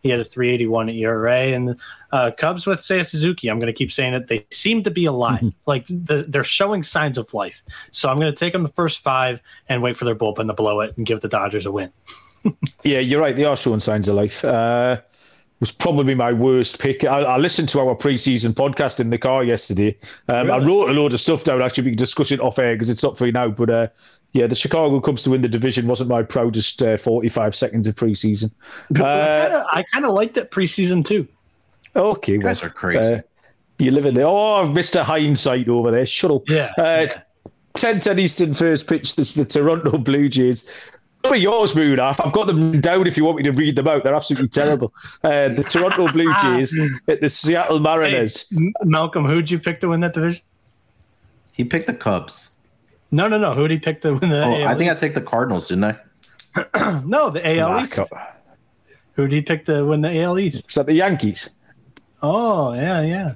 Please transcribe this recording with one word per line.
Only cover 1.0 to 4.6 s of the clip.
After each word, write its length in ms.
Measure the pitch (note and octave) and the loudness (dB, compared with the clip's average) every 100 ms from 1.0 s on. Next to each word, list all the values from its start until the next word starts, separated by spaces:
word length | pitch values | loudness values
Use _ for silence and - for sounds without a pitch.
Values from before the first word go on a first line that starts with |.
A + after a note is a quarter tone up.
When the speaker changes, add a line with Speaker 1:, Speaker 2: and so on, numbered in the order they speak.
| A2+ | -2
Speaker 1:
R 220 | A2+ A2+ | 0 0
A, 260 | B2 C3 | 0 0
and, 260 | B2+ B2 B2 - - - | -2 -4 -6 -12 -20 -6
uh, 200 | C3+ A#2+ - | -2 -2 -2
Cubs 280 | D#3 F3+ G3 | -4 -4 -4
with 140 | F#3 | -4
Seiya 260 | - F#3 E3+ | -2 -2 -2
Suzuki, 420 | D#3 D#3+ F3 A#2 | -2 -2 -2 -4
I'm 120 | A#2+ | -2
gonna 120 | A#2 | -4
keep 200 | A2+ C3 | -4 -4
saying 220 | - C3 | -2 -2
it, 140 | B2+ B2 | -2 -4
they 180 | A2+ - | -6 -4
seem 320 | - | -2